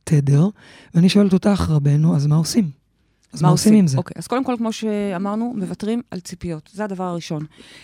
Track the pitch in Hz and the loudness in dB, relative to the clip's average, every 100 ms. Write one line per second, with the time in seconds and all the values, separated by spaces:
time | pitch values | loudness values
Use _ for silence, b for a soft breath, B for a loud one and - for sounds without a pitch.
0 | - 151 139 143 185 b b b b 170 | 0 0 4 4 2 b b b b 2
1 | 180 202 202 185 208 190 170 151 143 147 | 4 4 4 2 2 0 0 0 2 2
2 | 156 165 147 151 160 240 170 - _ _ | 2 2 2 0 0 0 -2 -6 _ _
3 | _ _ _ 135 160 151 214 214 175 135 | _ _ _ -2 2 4 4 4 4 0
4 | 175 - - 240 262 240 226 220 220 208 | -4 -10 -6 -4 -2 -4 -4 -6 -6 -4
5 | 202 180 202 214 240 240 180 175 208 233 | -4 -4 -4 -4 -6 -6 -8 -6 -6 -6
6 | - 180 175 180 175 156 - 190 208 185 | -6 -14 -14 -12 -10 -10 -12 -10 -10 -8
7 | 185 175 - 156 151 B B B | -8 -8 -8 -10 -10 B B B